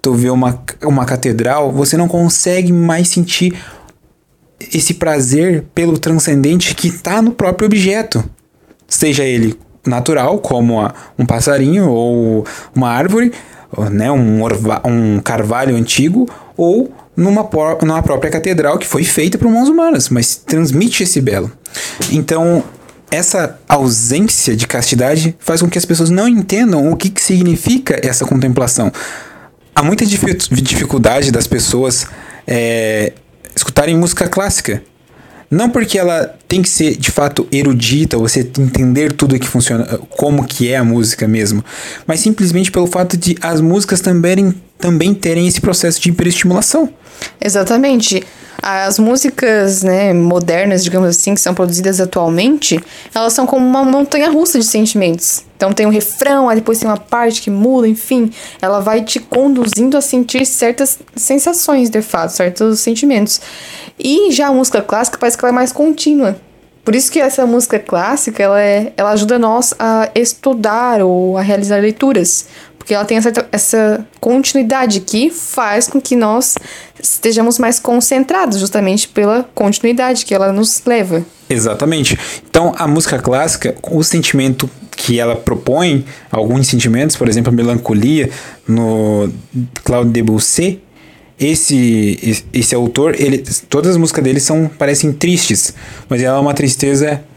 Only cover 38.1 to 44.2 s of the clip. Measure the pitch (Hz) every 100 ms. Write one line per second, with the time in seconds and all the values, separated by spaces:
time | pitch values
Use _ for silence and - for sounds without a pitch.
38.1 | 120 113 135 127 139 135 127 127 127 151
39.1 | 147 143 131 - 120 - 117 113 113 -
40.1 | - 147 143 123 - 120 131 117 117 110
41.1 | - 110 110 101 104 117 - - - -
42.1 | 160 214 214 185 170 185 - 175 180 180
43.1 | 180 175 170 165 165 160 190 196 185 190
44.1 | 175